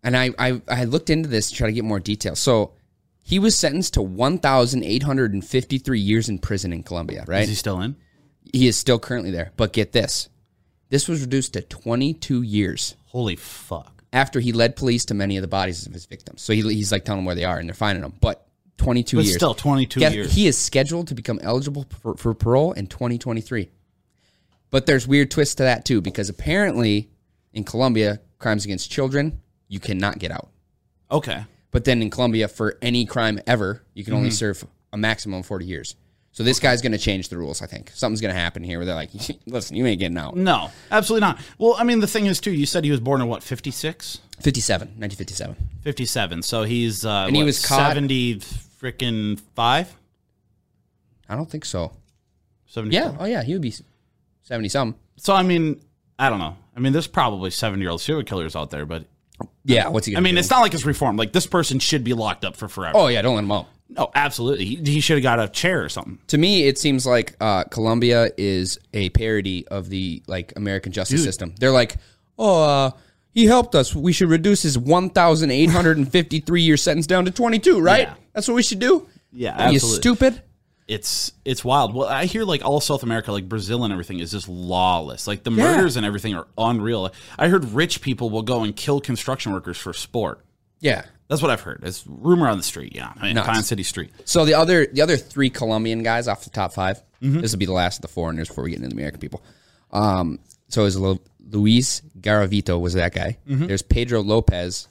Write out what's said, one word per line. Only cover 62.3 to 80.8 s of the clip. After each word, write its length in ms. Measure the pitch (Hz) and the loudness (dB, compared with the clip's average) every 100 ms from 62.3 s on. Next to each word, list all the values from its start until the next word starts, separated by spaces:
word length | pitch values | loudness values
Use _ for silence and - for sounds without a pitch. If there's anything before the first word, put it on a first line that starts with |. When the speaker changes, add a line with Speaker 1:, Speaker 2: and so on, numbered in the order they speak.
| 87 95 | -4 -8
Speaker 2:
up 100 | - | -8
for 120 | 104 | -12
forever. 300 | - 87 85 | -8 0 4
Speaker 1:
Oh, 100 | 156 | 4
yeah, 140 | 117 | 2
don't 140 | 110 117 | 0 0
let 80 | |
him 80 | 101 | 0
out. 160 | 101 - _ _ | -4 -4 _ _
Speaker 2:
No, 200 | - 131 139 | -6 -2 0
absolutely. 480 | 143 - 120 139 95 | 0 -2 -4 -2 -4
He, 100 | 147 | -4
he 240 | 151 147 | 0 0
should 160 | 143 156 | 2 2
have 60 | |
got 160 | 127 120 | 4 2
a 80 | 104 | 0
chair 340 | - 175 180 | -2 -2 -2
or 60 | 82 | -4
something. 280 | - - - _ | -8 -10 -14 _
Speaker 1:
To 100 | 143 | 2
me, 260 | 170 202 139 | 4 6 4
it 120 | 131 | 2
seems 280 | 151 135 127 | 0 0 2
like, 300 | 123 113 - | 2 0 -2
uh, 240 | 110 98 - | 0 0 -2
Colombia 640 | - 113 117 120 120 117 - | -2 0 2 4 4 2 0
is 420 | 98 92 92 - _ | 0 0 -2 -6 _
a 160 | 107 92 | -4 0
parody 580 | - 110 107 98 92 - | 2 2 0 0 -4 -6
of 220 | 98 92 | -8 -6
the, 340 | 95 92 82 - | -6 -6 -6 -8
like, 260 | 92 - - | -8 -8 -8
American 380 | 101 98 95 | -4 -4 -4
justice 260 | 90 92 139 | -6 -2 0
Speaker 2:
Dude. 60 | 143 | 0
Speaker 1:
system. 280 | 92 90 92 | -2 -10 0
They're 120 | 127 | 4
like, 260 | 131 117 - - _ _ - | 4 2 -2 -12 _ _ -2
"Oh, 240 | 220 175 | 2 4
uh, 280 | 156 143 135 - _ _ _ | 4 4 2 -2 _ _ _
he 140 | - 220 | 4 8
helped 280 | 247 240 160 | 8 6 2
us. 180 | 127 | 2
We 200 | 156 160 | 0 0
should 160 | 170 185 | 4 4
reduce 320 | 160 170 202 | 4 4 4
his 160 | 160 127 | 2 0
one 320 | 123 170 185 | 4 4 4
thousand 420 | 185 170 160 156 | 4 6 6 2
eight 180 | 131 165 | 4 6
hundred 280 | 175 175 160 | 6 4 4
and 120 | 135 | 4
fifty-three 520 | 180 170 160 - 175 | 2 2 -2 0 2
year 160 | 165 151 | 6 4
sentence 280 | - 151 151 | 4 0 2
down 200 | 185 180 | 2 2
to 60 | |
twenty-two, 500 | 180 233 220 269 226 | 0 2 4 6 6
right? 260 | 170 208 233 | 6 6 4
Speaker 2:
Yeah. 60 | - _ | -6 _
Speaker 1:
That's 140 | - 208 | -6 0
what 60 | |
we 100 | 240 | 2
should 160 | 240 202 | 2 0
do." 280 | 240 370 - _ _ | 4 4 2 _ _
Speaker 2:
Yeah, 220 | 123 120 - | -8 -6 0
Speaker 1:
Are 120 | 117 | 4
you 60 | 135 | 4
Speaker 2:
absolutely. 240 | 117 110 | 4 2
Speaker 1:
stupid? 400 | 240 240 262 247 - _ _ _ | 2 4 4 2 -14 _ _ _